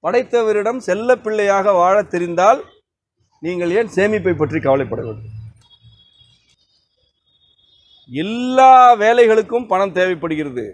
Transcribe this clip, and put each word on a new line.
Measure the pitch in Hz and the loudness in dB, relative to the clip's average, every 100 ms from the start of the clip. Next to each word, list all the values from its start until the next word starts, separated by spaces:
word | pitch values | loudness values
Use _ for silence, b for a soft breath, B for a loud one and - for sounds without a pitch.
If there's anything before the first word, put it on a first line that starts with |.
படைத்தவரிடம் | 160 240 254 240 220 208 208 247 | 0 -2 0 -2 0 -2 -2 -6
செல்ல | 202 190 240 254 | -4 -4 0 -2
பிள்ளையாக | 220 214 202 196 196 | 0 -2 0 2 2
வாழத் | 190 180 202 202 | 2 2 2 0
தெரிந்தால் | 180 175 170 190 269 - _ _ _ _ _ _ _ | -4 -4 2 2 2 -2 _ _ _ _ _ _ _
நீங்கள் | 160 180 175 | -8 -6 -2
ஏன் | 190 233 | -2 -2
சேமிப்பை | 185 202 214 185 | -2 -2 -2 -2
பற்றி | 165 151 156 | -2 -4 -4
கவலைப்பட | 135 135 127 113 | -2 -2 -2 -8
வேண்டும்? | 117 107 - - 110 _ _ _ 110 _ _ _ _ _ _ _ _ _ _ _ _ _ _ _ _ _ _ _ _ _ _ | -10 -12 -16 -18 -20 _ _ _ _ _ _ _ _ _ _ _ _ _ _ _ _ _ _ _ _ _ _ _ _ _ _
எல்லா | 127 185 226 247 254 262 262 247 233 | -8 -6 -6 -2 4 6 8 8 4
வேலைகளுக்கும் | 208 240 233 220 202 233 202 | 2 4 4 2 0 -6 -4
பணம் | 185 196 | -2 -2
தேவைப்படுகிறது. | 180 185 175 165 156 147 123 107 | -2 -2 -2 -6 -6 -6 -8 -10